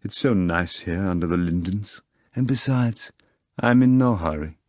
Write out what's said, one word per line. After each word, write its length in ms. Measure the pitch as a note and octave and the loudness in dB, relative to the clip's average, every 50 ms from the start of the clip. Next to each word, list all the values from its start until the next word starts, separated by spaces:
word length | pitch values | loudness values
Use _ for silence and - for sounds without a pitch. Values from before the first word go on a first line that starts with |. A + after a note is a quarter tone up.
It's 160 | _ A2 - - | _ -6 -6 -2
so 160 | - C#3+ A#2+ | 0 2 2
nice 460 | G2 F2+ F2 E2+ E2+ F2 E2+ - - | 2 2 2 0 0 -2 -2 -6 -10
here 280 | - - E2+ F2 G2 G2 | -6 -4 -4 -2 -2 -2
under 180 | F2+ F2 E2+ | -2 -2 -2
the 100 | E2+ E2 | 0 0
lindens. 640 | F2 F2+ F2 E2 F2 F2 F2 F#2 G#2 G#2 - - - _ _ _ _ _ _ _ | 0 0 0 -2 -2 -2 -2 -4 -6 -6 -8 -14 -20 _ _ _ _ _ _ _
And 120 | - B2+ | -4 -2
besides, 640 | B2 C3+ B2+ - - C3+ B2+ B2 A#2+ A2 - - - _ _ _ _ _ _ _ _ _ - | -2 0 -2 -2 -2 0 0 0 0 -2 -4 -10 -16 _ _ _ _ _ _ _ _ _ -2
I'm 240 | - A#2+ A#2+ B2 | 0 4 4 6
in 140 | C3 B2+ B2+ | 6 6 6
no 200 | B2+ C3 B2 A#2+ | 4 4 4 2
hurry. 420 | G2 E2 E2 D2+ D#2 D2+ D#2 E2 _ _ | 0 0 -4 -4 -4 -6 -8 -10 _ _